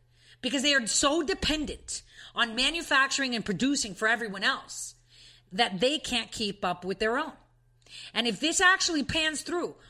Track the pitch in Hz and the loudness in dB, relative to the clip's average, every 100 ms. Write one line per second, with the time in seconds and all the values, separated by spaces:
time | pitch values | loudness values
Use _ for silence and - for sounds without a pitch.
0 | _ _ - - 262 277 285 277 214 - | _ _ -20 -8 -2 0 4 4 2 2
1 | 285 320 302 - - 302 196 139 - - | 4 2 0 -2 0 -2 -4 -8 -10 -12
2 | - - - - 233 220 269 339 - 277 | -12 -20 -8 -2 0 2 0 0 2 2
3 | 269 269 262 240 185 185 254 285 220 175 | 4 2 0 -2 -2 0 2 2 -2 -2
4 | 220 226 226 190 226 254 - - - - | 0 0 -2 -2 -2 -2 -4 -12 -14 -16
5 | _ - - - _ 185 226 185 247 311 | _ -20 -20 -20 _ 0 0 2 2 2
6 | - 240 220 - 208 196 185 175 180 190 | -2 -4 -4 -4 -4 -2 -4 -4 -4 -2
7 | 214 247 311 - _ _ _ _ - - | 0 0 -4 -8 _ _ _ _ -20 -18
8 | - 202 233 190 302 339 370 370 370 320 | -8 -2 -2 0 0 4 6 6 2 0
9 | 247 320 311 294 - 349 262 - - | 0 0 -2 -2 -4 -4 -4 -8 -20